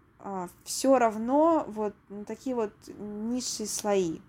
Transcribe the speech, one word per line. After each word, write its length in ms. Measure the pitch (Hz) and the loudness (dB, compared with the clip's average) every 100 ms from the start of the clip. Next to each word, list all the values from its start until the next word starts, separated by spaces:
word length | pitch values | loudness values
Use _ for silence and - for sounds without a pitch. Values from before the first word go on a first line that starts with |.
| _ _ | _ _
а, 300 | 196 196 175 - | -10 -8 -8 -12
все 340 | - - 262 262 | -10 0 4 6
равно 680 | 233 214 233 285 320 320 - | 6 2 2 4 6 4 0
вот 280 | 214 208 - _ | -4 -6 -6 _
на 160 | 202 208 | -14 -12
такие 300 | 220 262 247 | -8 -4 -2
вот 180 | 208 - - - | -2 -6 -18 -12
низшие 680 | 208 208 220 247 240 - 214 | -10 -6 -4 -4 -4 -6 -6
слои. 520 | - 208 196 175 160 | -4 0 0 0 -4